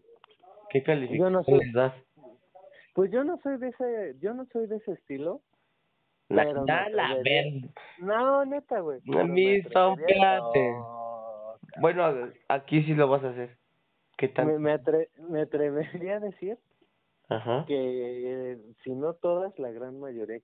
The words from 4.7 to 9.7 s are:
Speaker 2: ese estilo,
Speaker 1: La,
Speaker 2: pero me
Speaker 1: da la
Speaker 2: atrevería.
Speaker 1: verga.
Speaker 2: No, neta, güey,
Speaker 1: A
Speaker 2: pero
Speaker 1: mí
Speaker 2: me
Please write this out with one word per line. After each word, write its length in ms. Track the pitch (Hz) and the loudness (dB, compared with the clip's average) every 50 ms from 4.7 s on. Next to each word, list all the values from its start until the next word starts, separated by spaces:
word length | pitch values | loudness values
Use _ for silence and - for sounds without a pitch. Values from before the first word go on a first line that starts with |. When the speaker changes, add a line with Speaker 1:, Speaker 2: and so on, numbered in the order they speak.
| 214 | -6
Speaker 2:
ese 140 | 208 - - 165 | -8 -8 -8 -10
estilo, 480 | - _ - 139 135 147 170 220 285 _ _ _ _ _ _ _ _ _ _ _ _ _ _ _ _ _ - | -10 _ -10 -8 -6 -6 -6 -6 -8 _ _ _ _ _ _ _ _ _ _ _ _ _ _ _ _ _ 2
Speaker 1:
La, 140 | 101 - 151 | 4 4 4
Speaker 2:
pero 160 | 147 143 139 | 4 2 -2
me 60 | 139 | 0
Speaker 1:
da 220 | 139 156 175 196 214 | 0 0 0 0 0
la 200 | 214 208 165 123 | 0 0 0 0
Speaker 2:
atrevería. 300 | 131 131 127 131 143 147 147 | 0 0 2 2 2 2 2
Speaker 1:
verga. 240 | 147 143 135 123 - - - - - - | 0 -4 -8 -10 -12 -14 -20 -20 -20 -16
Speaker 2:
No, 480 | - 180 196 214 226 254 269 277 277 277 | -8 -4 -2 0 2 2 4 2 2 2
neta, 340 | 269 285 285 277 - 254 208 | 0 -4 -6 -6 -4 -4 -4
güey, 180 | 170 151 135 123 | -2 -4 -6 -6
Speaker 1:
A 20 | - 135 | -4 0
Speaker 2:
pero 140 | 139 156 175 | 2 2 2
Speaker 1:
mí 200 | 170 175 185 190 | 4 4 4 4
Speaker 2:
me 180 | 196 202 202 175 - | 4 4 2 2 2